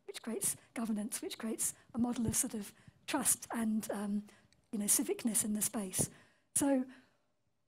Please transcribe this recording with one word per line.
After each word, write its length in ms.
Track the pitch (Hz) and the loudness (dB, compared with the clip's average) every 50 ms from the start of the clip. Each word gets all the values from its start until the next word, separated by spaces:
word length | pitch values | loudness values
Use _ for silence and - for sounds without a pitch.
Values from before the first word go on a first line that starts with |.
| _ | _
which 140 | - 403 - | -12 -12 -8
creates 340 | - 233 220 - - - - - - - - | -6 -4 -2 0 0 0 -2 -4 -8 -10 -6
governance, 480 | - 226 220 220 202 208 233 - - | -4 -2 0 0 -2 -2 -4 -4 -6
which 160 | 311 381 - | -6 -8 -8
creates 360 | - - 220 233 - - - - - - - - | -6 -4 -4 -2 -2 -2 -2 -4 -6 -12 -6 -2
a 60 | 240 | 0
model 260 | 240 240 240 - 226 | 0 0 2 0 0
of 80 | 220 220 | 2 2
sort 180 | - - 226 - | 2 0 0 -2
of 200 | 214 202 - - - - - - _ _ | -6 -8 -8 -14 -20 -20 -20 -20 _ _
trust 400 | - - 285 240 - - - - - - | -2 -2 2 2 2 2 2 0 -4 -2
and, 340 | 233 226 220 214 220 - - | 0 2 2 2 0 0 -2
um, 320 | - 202 208 202 202 208 208 - - - - _ _ _ _ _ | -4 -2 -2 -2 -2 -2 -2 -6 -12 -20 -20 _ _ _ _ _
you 80 | - 202 | -4 0
know, 60 | 202 | 2
civicness 580 | 208 - - 269 - 392 - - 233 202 - - | 4 4 4 4 0 -2 0 0 0 2 2 0
in 100 | 214 214 | 0 0
the 80 | 208 | 0
space. 480 | 202 - - 226 196 185 185 - - - - - - - _ _ _ _ - | -2 -2 -2 -4 -4 -2 -2 -2 -2 -2 -4 -12 -20 -20 _ _ _ _ 0
So 300 | - 294 277 277 262 254 - - - - _ _ _ _ _ _ _ _ _ _ _ _ | 2 4 6 6 4 2 0 -6 -18 -20 _ _ _ _ _ _ _ _ _ _ _ _